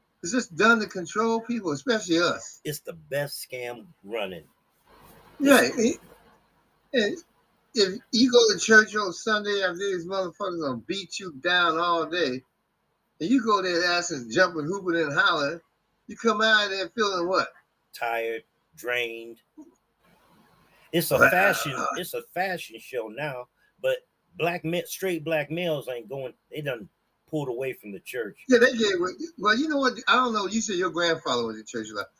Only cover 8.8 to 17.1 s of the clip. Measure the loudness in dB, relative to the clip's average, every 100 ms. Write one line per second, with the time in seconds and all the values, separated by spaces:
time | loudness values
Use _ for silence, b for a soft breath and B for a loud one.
8.8 | 8 2 -4 -4 -2 -2 0 -2 -2 -2
9.8 | -4 -4 -4 -4 -4 -6 -6 -4 -4 -6
10.8 | -6 -8 -8 -10 -12 -6 0 2 2 2
11.8 | 0 0 0 -2 -2 -2 -10 _ _ _
12.8 | _ _ _ -6 0 0 2 0 2 0
13.8 | 2 0 -2 -6 -2 2 2 2 -4 -4
14.8 | -2 0 0 2 2 2 -2 -4 -12 _
15.8 | _ _ -20 -2 0 2 4 4 2 -2
16.8 | -4 -2 0